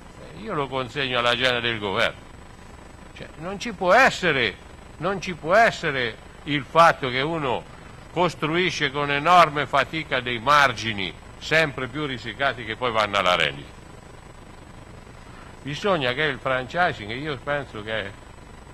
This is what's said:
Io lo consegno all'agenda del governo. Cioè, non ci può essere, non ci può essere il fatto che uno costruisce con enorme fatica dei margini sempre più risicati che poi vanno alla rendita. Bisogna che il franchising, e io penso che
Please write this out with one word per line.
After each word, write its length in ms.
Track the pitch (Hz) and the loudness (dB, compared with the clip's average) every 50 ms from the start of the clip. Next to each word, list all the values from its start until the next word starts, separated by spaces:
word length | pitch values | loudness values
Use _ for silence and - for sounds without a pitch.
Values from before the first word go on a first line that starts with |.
| - - - - - - - 160 202 | -20 -20 -18 -18 -18 -16 -16 -14 -10
Io 100 | 220 196 | -8 -4
lo 160 | 151 139 131 | -4 -4 -4
consegno 500 | 135 135 127 117 - 147 139 131 127 123 | -4 -4 -6 -4 -4 -6 -4 -2 0 2
all'agenda 420 | 120 120 120 117 127 131 123 120 | 2 4 2 4 2 2 2 2
del 180 | 117 117 117 110 | 0 -2 -2 -2
governo. 420 | 104 101 95 113 110 85 73 - - - - - - - - - - - - - - - - - - - - | -2 -2 0 2 0 0 0 -4 -14 -20 -18 -18 -18 -20 -20 -20 -20 -20 -18 -20 -20 -20 -20 -20 -20 -18 -18
Cioè, 120 | - - - - | -16 -16 -16 -14
non 220 | - 156 180 202 196 | -12 -12 -10 -10 -8
ci 140 | - 240 208 | -8 -8 -6
può 220 | 165 190 175 185 | -2 2 6 8
essere, 600 | 233 262 240 - - - 175 147 135 120 104 90 - - - - - - - - - | 8 8 6 4 2 0 2 2 2 2 0 -2 -4 -12 -18 -20 -20 -20 -18 -10 -6
non 200 | 147 180 202 185 | -4 -4 -4 -4
ci 140 | - 190 175 | -4 -8 -8
può 220 | 151 - 156 180 | -6 -2 4 6
essere 600 | 220 233 208 - - - 160 139 135 123 113 110 - - - - - - | 6 6 6 4 0 -4 -4 -2 -2 -2 -4 -4 -8 -14 -20 -20 -12 -6
il 200 | - 143 147 123 | -4 -4 -4 -2
fatto 460 | - - 160 165 165 147 - 139 127 | 2 6 6 6 6 6 4 0 -4
che 140 | 120 131 135 | -2 -2 -2
uno 500 | 156 170 165 147 131 117 90 78 - - - - - - - - - - | -2 -2 -2 -2 -2 -2 -2 -4 -8 -16 -18 -18 -18 -18 -18 -16 -6 -2
costruisce 720 | 165 180 170 - - - 151 156 175 185 175 - - 151 139 | 0 0 0 0 -2 -4 -2 0 0 0 0 0 0 -2 -2
con 200 | 131 147 147 143 | 0 -2 -2 0
enorme 560 | 143 143 147 165 180 180 170 156 147 147 139 | 0 0 4 6 8 8 8 8 4 0 -2
fatica 540 | - - 139 131 127 - 160 151 - 143 127 | 0 2 2 2 2 -2 -6 -4 -2 -2 -2
dei 180 | 120 123 123 117 | -2 -2 -4 -2
margini 760 | 107 135 147 147 143 131 120 104 107 113 107 101 95 87 78 - - - - | 2 4 6 6 6 6 4 0 -4 -4 -4 -4 -4 -6 -8 -10 -16 -20 -18
sempre 500 | - - - 151 160 160 147 127 - 131 | -12 -4 0 2 2 2 2 0 -4 -8
più 200 | 120 113 151 151 | -6 -6 -6 -6
risicati 580 | 143 131 117 107 117 104 107 139 139 123 123 117 | -6 -6 -8 -8 -10 -6 -2 -2 -2 -2 -4 -6
che 100 | 107 110 | -8 -6
poi 160 | 107 123 123 | -4 -2 0
vanno 280 | 110 110 107 101 101 101 | 2 2 2 2 2 2
alla 160 | 95 90 90 | 4 4 4
rendita. 340 | 85 82 71 69 71 71 - - - - - - - - - - - - - - - - - - - - - - - - - - - - - - - - - - - - - - - | 4 4 2 -2 -4 -10 -16 -18 -20 -20 -20 -20 -20 -20 -20 -20 -20 -20 -20 -20 -20 -20 -20 -20 -20 -20 -20 -20 -20 -20 -18 -18 -20 -20 -20 -20 -20 -20 -18 -18 -18 -18 -18 -18 -14
Bisogna 540 | - 131 147 143 - 208 190 165 135 123 123 | -12 -10 -8 -4 0 0 2 2 2 0 0
che 80 | 135 156 | 2 0
il 160 | 151 135 110 | -2 -2 -2
franchising, 720 | - 131 131 127 127 120 - 170 180 175 135 - 107 101 | -2 -2 0 -2 -2 -2 -2 0 0 0 0 -4 -8 -8
e 60 | 113 | -8
io 200 | 127 147 160 143 | -8 -6 -6 -8
penso 460 | 117 - 143 143 147 135 - - 110 101 | -6 -4 -4 -4 -4 -4 -8 -10 -12 -8
che 280 | 107 110 110 95 98 104 - - - - - - - - - - - | -6 -6 -4 -6 -6 -10 -14 -18 -20 -20 -20 -20 -20 -20 -20 -20 -20